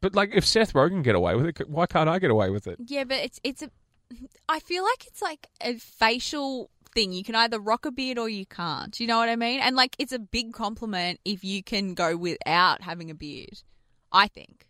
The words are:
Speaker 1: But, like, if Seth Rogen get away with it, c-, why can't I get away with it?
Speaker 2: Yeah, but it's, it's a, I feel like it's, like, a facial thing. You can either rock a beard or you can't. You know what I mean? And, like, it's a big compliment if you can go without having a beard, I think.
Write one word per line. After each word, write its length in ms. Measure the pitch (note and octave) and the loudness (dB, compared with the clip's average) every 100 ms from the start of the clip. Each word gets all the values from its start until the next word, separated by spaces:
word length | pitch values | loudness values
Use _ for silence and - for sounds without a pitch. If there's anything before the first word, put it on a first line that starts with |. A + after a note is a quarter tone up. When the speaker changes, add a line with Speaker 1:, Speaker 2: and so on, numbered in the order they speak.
Speaker 1:
But, 120 | F#3+ | 2
like, 160 | F#3+ G3+ | 2 4
if 140 | G#3 - | 2 4
Seth 280 | A3+ A3 | 4 4
Rogen 280 | C#3+ D3+ F#3+ | 4 4 4
get 140 | B2+ G2 | 4 4
away 180 | F2 | 4
with 140 | G2 D#3 | 2 0
it, 100 | D#3+ | -2
c-, 60 | - | -6
why 200 | D3+ F3 | -2 0
can't 200 | F3 D#3 | 2 2
I 120 | F3+ | 2
get 100 | F#3 | 4
away 220 | A2 F#2+ | 4 4
with 160 | G2+ - | 0 -4
it? 100 | F2 A#3+ | -12 -6
Speaker 2:
Yeah, 180 | C#4+ | -6
but 140 | C4 C4 | -4 -4
it's, 220 | B3 - | -4 -6
it's 200 | C4+ C#4 | -8 -8
a, 80 | G4+ _ _ _ _ A#3+ C4 _ - | -14 _ _ _ _ -20 -20 _ -6
I 120 | D#4 | -6
feel 240 | - F4 | -4 -4
like 240 | G4 B4+ - | -2 -2 -6
it's, 160 | - | -8
like, 240 | G4 D#4 - _ | -8 -8 -16 _
a 120 | A#3 A#3+ | -6 -6
facial 920 | - _ A3+ A#3+ - D4+ C4+ C4 - _ _ | -10 _ 2 2 -2 -4 -4 -4 -8 _ _
thing. 180 | - G3+ | -2 0
You 120 | F#3 G3 | -2 -2
can 100 | A3+ | 0
either 240 | A#3 A3+ | 2 0
rock 260 | G#3 A#3 D#4 | 0 0 -2
a 60 | |
beard 260 | B3+ C4 B3 | -4 -4 -4
or 120 | A3+ | -4
you 160 | G#3+ F#3+ | -6 -10
can't. 520 | - F3 C#3+ - - | -8 -6 -6 -8 -8
You 60 | A#3 | 0
know 100 | A3+ | 2
what 100 | A#3 | 2
I 60 | A#3 | 0
mean? 240 | A#3 C4 | -2 2
And, 160 | A#3+ B3+ | 2 4
like, 200 | C4 - | 2 0
it's 140 | D4 | -6
a 60 | B3+ | -6
big 340 | G#3 - A3+ | -6 -6 -6
compliment 680 | A#3 A3 A3 A3 G3 F3 F3+ - | -6 -6 -6 -6 -4 -4 -4 -6
if 180 | G3+ | -6
you 180 | F#3+ G3 | -6 -8
can 300 | F#3 G#3+ G3 | -4 -4 -4
go 220 | F3 E3+ E3+ | -2 -2 0
without 680 | F3 D#3 - E3 F3+ D3+ | -4 -4 0 4 4 4
having 260 | F3+ E3+ E3 | -4 -12 -12
a 60 | D#3 | -14
beard, 480 | D3+ C3+ - - _ _ _ _ _ | -14 -14 -16 -20 _ _ _ _ _
I 140 | F#3 G#3 | 4 4
think. 380 | - - _ _ | 0 -20 _ _